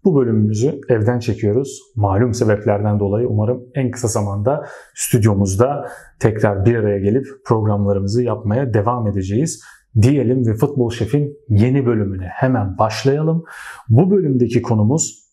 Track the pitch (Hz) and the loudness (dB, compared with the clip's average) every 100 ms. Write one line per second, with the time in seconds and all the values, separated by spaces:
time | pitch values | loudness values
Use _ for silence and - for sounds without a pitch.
0 | 196 143 117 110 104 107 135 - - 117 | 2 2 2 2 2 0 -2 -2 -2 0
1 | 107 123 123 113 104 113 139 - - - | 2 0 -2 -2 0 0 -2 -10 -12 -2
2 | 101 95 123 104 110 104 - 101 104 104 | 0 2 0 0 0 2 0 0 0 0
3 | 101 107 120 107 107 127 123 143 127 - | 0 0 -2 -2 -2 -4 -6 -4 -4 -4
4 | 117 110 101 101 107 147 - - - - | -4 -2 -4 -2 -2 -2 -6 -20 -20 -10
5 | - 123 107 101 98 98 127 143 - - | -2 2 2 2 0 2 0 -2 -10 -16
6 | - _ 113 107 107 98 98 117 104 101 | -20 _ 0 2 0 2 2 2 0 0
7 | 98 123 131 - - 113 107 101 101 98 | 0 0 -2 -16 -2 0 0 0 0 0
8 | 98 117 123 107 104 113 135 107 104 120 | 0 -2 -2 -4 -2 -2 0 0 0 -2
9 | 107 98 92 107 160 - - - _ 113 | -2 -2 -2 -2 -2 -6 -18 -20 _ 2
10 | 117 143 113 131 113 107 139 127 117 - | 4 4 2 0 0 0 -2 0 -2 -2
11 | 107 147 143 - - 101 120 139 120 113 | -2 -2 0 -4 0 2 4 2 2 0
12 | 98 92 90 - 131 127 101 92 107 - | -2 -4 -10 -2 0 0 -2 0 -2 0
13 | 139 143 156 165 - - - - - 113 | 0 0 0 -2 -6 -18 -18 -18 2 4
14 | 185 202 156 131 120 120 - 107 104 156 | 4 2 2 0 2 0 0 2 2 0
15 | - - _ | -2 -10 _